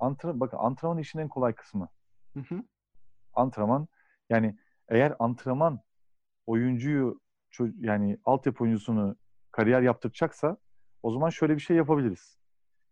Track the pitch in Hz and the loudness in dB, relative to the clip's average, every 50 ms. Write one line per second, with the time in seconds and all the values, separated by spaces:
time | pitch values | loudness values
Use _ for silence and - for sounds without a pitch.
0 | 113 131 143 - - - - 120 131 117 - - - 123 135 - - 165 170 165 | -4 -4 -4 -4 -6 -6 -4 -4 -4 -4 -4 -2 -2 -2 -2 -2 -4 -4 -4 -4
1 | 151 - - 156 156 143 - 135 127 120 110 - - - - 101 87 - - _ | -6 -6 -6 -6 -6 -6 -4 -2 0 0 -2 -4 -10 -8 -8 -8 -8 -8 -12 _
2 | _ _ _ - - - - 143 135 - 170 190 254 _ _ _ _ _ - - | _ _ _ -20 -20 -16 -14 -14 -10 -10 -10 -10 -10 _ _ _ _ _ -20 -20
3 | - - - - - - - 117 127 131 120 107 104 107 123 143 156 - _ _ | -20 -20 -20 -20 -16 -6 -2 0 0 0 0 -2 0 0 0 0 -2 -6 _ _
4 | _ _ _ _ _ - 117 113 113 110 104 - _ _ _ _ _ - 113 117 | _ _ _ _ _ 0 2 2 2 2 -2 -6 _ _ _ _ _ 2 4 4
5 | 135 151 143 - 113 117 123 - - 131 127 139 160 170 139 107 _ _ _ _ | 4 4 2 0 -2 -2 -2 -2 -4 -4 0 2 0 0 0 -4 _ _ _ _
6 | _ _ _ _ _ _ _ _ - - 113 117 120 127 127 117 120 143 151 139 | _ _ _ _ _ _ _ _ -6 -2 0 2 2 2 0 0 -2 0 0 0
7 | 131 120 - - _ _ _ _ _ _ - - 123 113 - - 120 110 104 104 | 0 0 -2 -6 _ _ _ _ _ _ -6 -4 -4 -4 -4 -4 -2 0 0 2
8 | 104 101 101 - - 117 131 135 - 139 120 - 123 113 113 104 - - 113 107 | 0 0 -2 -2 0 2 2 2 2 -2 -2 0 0 0 0 0 -2 -2 0 0
9 | 101 98 - _ _ _ _ - - - - - 107 110 127 127 127 123 120 - | 0 -2 -4 _ _ _ _ -20 -20 -8 -2 2 4 4 4 4 4 4 2 0
10 | - 117 - - 165 156 - - - 151 190 - _ - - - - - - - | -4 -6 -4 -2 -4 -4 -2 -2 -4 -4 -4 -4 _ -20 -20 -20 -20 -20 -14 -8
11 | - 117 113 131 156 165 160 - 160 147 156 147 - - 175 165 156 139 160 143 | -6 -4 -2 0 0 -2 0 0 0 0 0 0 0 2 2 2 4 4 2 2
12 | 131 113 92 - - - _ _ _ _ _ _ _ _ _ _ _ _ | 2 0 -2 -6 -12 -20 _ _ _ _ _ _ _ _ _ _ _ _